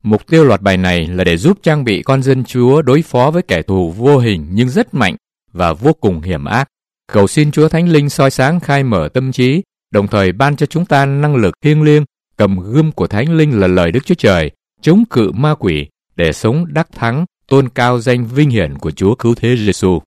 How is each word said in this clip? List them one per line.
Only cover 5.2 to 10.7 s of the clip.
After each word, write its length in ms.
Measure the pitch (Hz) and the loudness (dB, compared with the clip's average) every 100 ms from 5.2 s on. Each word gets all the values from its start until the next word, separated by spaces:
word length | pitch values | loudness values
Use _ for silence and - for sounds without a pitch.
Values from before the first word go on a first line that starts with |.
| _ _ _ | _ _ _
và 200 | 85 85 | -4 -2
vô 200 | 80 131 | 0 0
cùng 280 | 160 107 82 | 2 -2 -2
hiểm 240 | 87 80 | -6 -6
ác. 240 | 69 113 139 _ _ _ _ | -4 -4 -6 _ _ _ _
Cầu 140 | 107 98 | 0 2
xin 240 | - 147 | 2 0
Chúa 180 | 147 156 | 2 0
Thánh 200 | 160 175 | 2 2
Linh 220 | 156 143 | 2 0
soi 200 | - 135 | 0 -2
sáng, 300 | - 135 175 | 0 -2 -2
khai 220 | - 139 | -2 -2
mở 260 | 131 98 76 | 0 -2 -2
tâm 180 | - 131 | -4 -4
trí, 300 | 127 127 156 - _ _ | 0 0 0 -4 _ _
đồng 180 | 107 101 | -2 0
thời 240 | 107 95 | 0 0
ban 240 | 92 139 143 | 0 -2 0
cho 100 | |
chúng 200 | 147 | -2